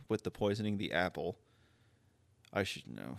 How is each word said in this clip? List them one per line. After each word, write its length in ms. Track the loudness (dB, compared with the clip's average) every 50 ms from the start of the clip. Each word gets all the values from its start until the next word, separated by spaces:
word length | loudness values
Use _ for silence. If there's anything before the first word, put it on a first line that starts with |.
| -2 0
with 160 | 0 0 0
the 60 | -4
poisoning 480 | -2 2 2 4 4 2 2 0 0 0
the 140 | -2 0
apple. 460 | 2 2 2 2 0 -2 -2 -2 -4 -6 _ _ _ _ _ _ _ _ _ _ _ _ _ _ _ _ _ _ _ _ _ -2
I 100 | 0 0
should, 260 | 0 0 -2 -8 -10 -12
no, 300 | -12 -10 -10 -10 -10